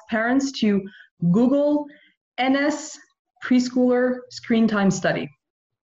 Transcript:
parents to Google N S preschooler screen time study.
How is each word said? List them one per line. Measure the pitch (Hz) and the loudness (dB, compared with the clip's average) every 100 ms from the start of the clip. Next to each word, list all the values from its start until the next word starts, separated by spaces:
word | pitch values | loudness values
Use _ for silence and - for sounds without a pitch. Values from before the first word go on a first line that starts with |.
| - | -6
parents | 214 233 269 277 - | -4 0 0 -2 -2
to | 214 202 190 - - _ 170 | 0 0 -4 -12 -20 _ 0
Google | 185 240 285 294 294 294 - _ _ _ - | 2 2 2 2 0 -4 -14 _ _ _ -4
N | 262 269 | 0 0
S | 294 294 - - _ _ _ _ | 0 -4 -8 -18 _ _ _ _
preschooler | - 254 247 262 247 247 254 247 - | 0 0 2 0 2 2 0 -2 -10
screen | - - 226 220 | -14 -2 2 2
time | 214 196 | 2 2
study. | - 165 160 - - _ _ _ _ _ | 0 -2 -4 -6 -14 _ _ _ _ _